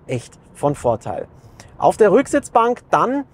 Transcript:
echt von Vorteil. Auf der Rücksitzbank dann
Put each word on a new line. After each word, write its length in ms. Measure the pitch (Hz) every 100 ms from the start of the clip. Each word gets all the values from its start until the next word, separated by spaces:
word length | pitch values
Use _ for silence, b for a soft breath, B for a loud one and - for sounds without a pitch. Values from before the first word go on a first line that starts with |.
| -
echt 300 | 127 - - -
von 220 | - 143
Vorteil. 540 | 143 123 110 110 80 80 - B B B -
Auf 180 | 156
der 160 | - 214
Rücksitzbank 720 | 208 269 285 - 240 233 247 -
dann 340 | 151 196 277 269